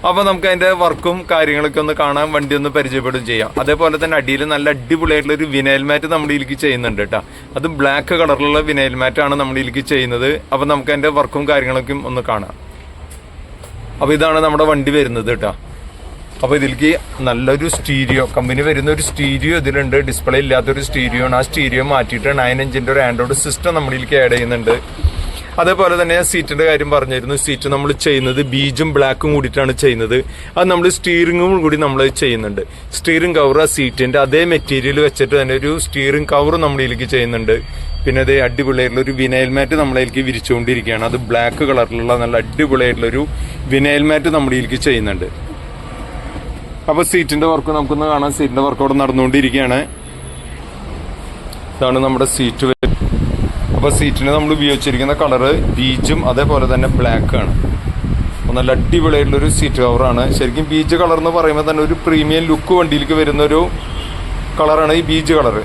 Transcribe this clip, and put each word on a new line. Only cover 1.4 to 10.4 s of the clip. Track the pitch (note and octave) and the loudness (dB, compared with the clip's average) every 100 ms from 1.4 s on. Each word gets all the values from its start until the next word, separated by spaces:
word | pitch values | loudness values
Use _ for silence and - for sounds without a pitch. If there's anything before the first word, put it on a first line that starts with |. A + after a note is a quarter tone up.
| D#3 D3 D3+ D3 | 2 2 0 0
ഒന്ന് | D3+ | -2
കാണാം, | D3+ D3 C#3+ D#3 | 0 0 0 0
വണ്ടി | D3+ C#3 | -2 0
ഒന്ന് | C#3+ C#3+ | -2 0
പരിചയപ്പെടുകയും | C#3 C3+ C3+ B2+ B2+ A#2+ | -2 0 -2 -2 -4 -2
ചെയ്യാം. | A#2 A2 - | -2 -2 -2
അതേപോലെ | C3 D3+ E3 D3+ | 0 2 0 0
തന്നെ | D#3+ D#3 | 0 0
അടിയിൽ | C3 C3+ | 0 -2
നല്ല | D3+ D3 D3 | 0 0 0
അടിപൊളിയായിട്ടുള്ള | C#3 A#2+ E3 D#3+ D3+ C#3 D3 | -2 -2 0 2 0 0 -2
ഒരു | |
വിനൈൽ | D#3 C3+ C3+ C3+ | 0 0 2 0
മാറ്റ് | C#3 D3 D3+ | 0 -2 0
നമ്മുടെ | D#3+ D3 | -2 0
ഇതിലേക്ക് | D3 C3+ C3+ | -4 -4 -2
ചെയ്യുന്നുണ്ട് | D3 B2 A#2+ G2+ | -2 0 -2 -4
ട്ടോ. | G2+ G#2+ - - - F3 | -2 -4 -6 -20 -10 -6
അത് | D#3+ | -6
ബ്ലാക്ക് | D3+ C#3 C#3+ C#3+ | 0 0 0 -2
കളറിലുള്ള | E3+ D#3+ C3+ D3 D3 | 0 2 2 2 0
വിനൈൽ | D3+ C#3+ C3+ | 0 0 0
മാറ്റ് | B2+ C3 C#3 | 0 0 0
ആണ് | C#3+ | 0
നമ്മുടെ | C#3+ C3+ C3+ | 0 -2 -4
ഇതിലേക്ക് | B2+ B2+ B2+ | -4 -6 -2
ചെയ്യുന്നത്. | C#3 B2 A#2+ C3 D3+ | 0 0 0 0 -2